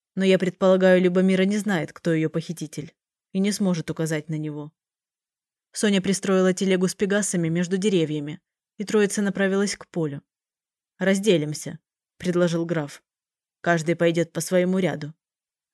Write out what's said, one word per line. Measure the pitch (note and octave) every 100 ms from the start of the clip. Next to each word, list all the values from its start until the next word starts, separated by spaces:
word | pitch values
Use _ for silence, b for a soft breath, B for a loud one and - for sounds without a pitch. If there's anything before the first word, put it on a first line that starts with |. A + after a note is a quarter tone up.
| _ -
Но | F#3+
я | F#3
предполагаю, | F3+ - F#3+ F#3+ F#3 F3+
Любомира | F3+ F3+ F#3 F#3 F#3+
не | G#3
знает, | G3+ F3+ D3
кто | - F3
её | D#3+ D#3
похититель, | E3 D#3+ E3 D3+ - D3+ _ _ _ _
и | F#3+
не | G3
сможет | G3 G3 E3+ D#3
указать | D3+ D#3+ D#3 D3+
на | D#3
него». | D#3 D3 D3 _ _ _ _ _ _ _ _ _ _
Соня | - G#3+ G3
пристроила | F#3 F#3+ - F#3+ F#3
телегу | F#3 F#3+ F#3 F#3
с | -
пегасами | G3 G3+ G3+ F3+ E3
между | E3 F3 F#3+
деревьями, | G#3 F#3+ D3+ D3+ D3 - _ _ _ -
и |
троица | G3+ G#3+ G3+ G#3
направилась | G3+ F#3 G3 G3 G3+ -
к | -
полю. | F3 D#3 C#3 - _ _ _ _ _ _ _
«Разделимся», | F#3 G3 G#3+ E3+ D3+ D#3 - - _ _ _ _
предложил | F3+ F3 F3 E3 E3+
граф. | E3+ C#3+ - _ _ _ _ _ _
«Каждый | F3 E3+ D#3 E3+
пойдёт | E3+ E3+ E3
по | E3+
своему | - F#3 F3+ F#3
ряду». | F3+ C#3+ D3 - _ _ _ _ _